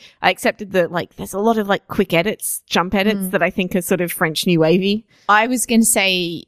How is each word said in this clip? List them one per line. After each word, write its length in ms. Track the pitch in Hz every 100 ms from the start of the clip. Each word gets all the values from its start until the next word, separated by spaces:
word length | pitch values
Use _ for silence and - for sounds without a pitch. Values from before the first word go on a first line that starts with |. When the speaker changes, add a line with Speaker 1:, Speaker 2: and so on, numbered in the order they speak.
| - _
Speaker 1:
I 100 | 180
accepted 420 | 185 233 - 196
that, 180 | 190 170
like, 240 | 175 -
there's 180 | - 196
a 60 | 190
lot 200 | 220 220
of, 100 | 196
like, 180 | 190 -
quick 260 | - 190
edits, 520 | 165 202 - - - -
jump 300 | 196 180 202
edits 240 | 202 202
Speaker 2:
Mm. 100 | 185
Speaker 1:
that 120 | 190
I 80 | 170
think 260 | 208 185 185
are 60 |
sort 180 | - 185
of 100 | 175
French 380 | - 165 156 190
New 100 | 170
Wavy. 480 | 160 175 190 214 - _ -
Speaker 2:
I 180 | 208 233
was 180 | 247
gonna 200 | - 226
say, 580 | 220 226 190 185 175 165